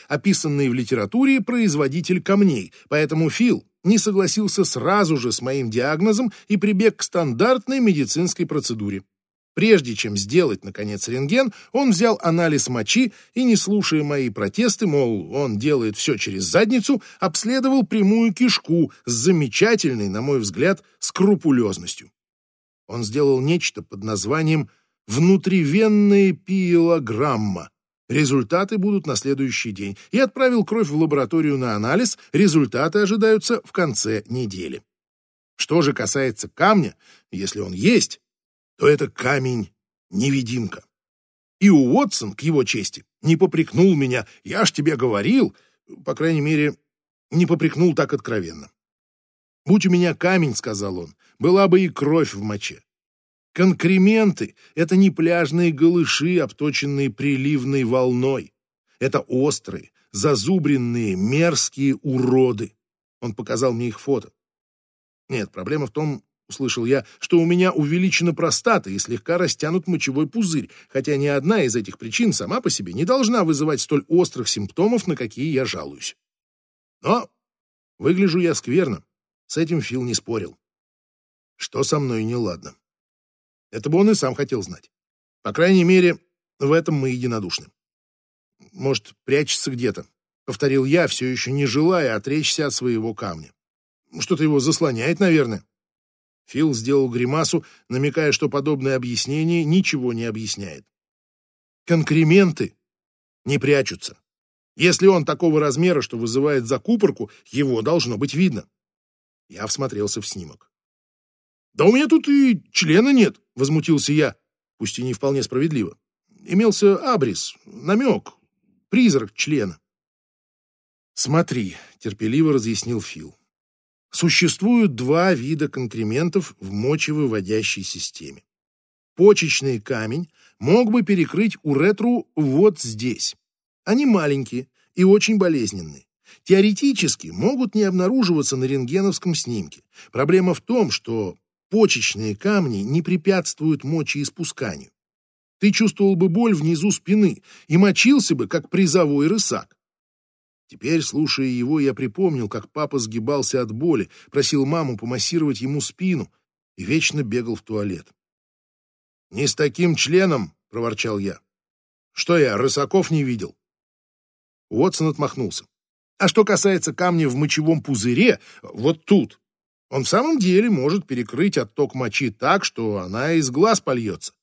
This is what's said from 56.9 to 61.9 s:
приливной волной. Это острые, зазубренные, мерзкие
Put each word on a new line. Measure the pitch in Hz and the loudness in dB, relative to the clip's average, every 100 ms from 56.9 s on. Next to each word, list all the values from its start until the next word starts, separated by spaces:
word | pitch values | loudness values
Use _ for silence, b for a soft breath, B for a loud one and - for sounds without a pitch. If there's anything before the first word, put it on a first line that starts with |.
| 139 139 | -2 -2
приливной | 104 139 135 139 147 123 139 120 | -2 -2 -2 0 -2 0 -2 0
волной. | 127 127 123 131 131 - _ _ _ _ - | 2 2 2 0 -2 -6 _ _ _ _ -6
Это | 131 147 | -2 -2
острые, | - 127 143 139 - - - _ _ | -2 0 0 -2 -6 -14 -14 _ _
зазубренные, | - 151 135 110 190 147 139 120 120 110 92 | -2 0 0 2 0 2 0 0 -2 -2 -2
мерзкие | 101 143 170 147 - - 139 | 0 2 2 0 -4 -2 -2